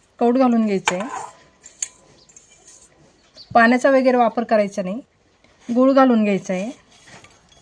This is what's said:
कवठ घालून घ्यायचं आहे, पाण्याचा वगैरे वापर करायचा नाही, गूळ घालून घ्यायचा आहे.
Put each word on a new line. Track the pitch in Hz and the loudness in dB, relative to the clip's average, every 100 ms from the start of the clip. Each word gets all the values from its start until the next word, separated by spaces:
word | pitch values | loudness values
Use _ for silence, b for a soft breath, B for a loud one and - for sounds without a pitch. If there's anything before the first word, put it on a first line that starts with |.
| _ - | _ -4
कवठ | 240 254 | 0 2
घालून | 254 233 220 | 2 0 0
घ्यायचं | 190 - 180 | -2 -4 -8
आहे, | 254 - - - _ _ - _ - _ _ _ _ _ _ _ _ - - _ _ _ _ - - | -10 -14 -16 -20 _ _ -20 _ -16 _ _ _ _ _ _ _ _ -20 -20 _ _ _ _ -20 -2
पाण्याचा | 240 226 247 277 | 2 2 2 2
वगैरे | 269 262 247 | 2 2 2
वापर | 226 233 | 0 -2
करायचा | 226 220 202 208 | -2 -2 -2 -6
नाही, | 180 226 - _ _ _ _ _ - | -8 -10 -14 _ _ _ _ _ -6
गूळ | 240 262 | 0 2
घालून | 269 262 226 | 4 4 2
घ्यायचा | 208 190 - | 0 -2 -4
आहे. | 185 220 - _ _ - - - _ _ _ | -8 -8 -14 _ _ -20 -20 -20 _ _ _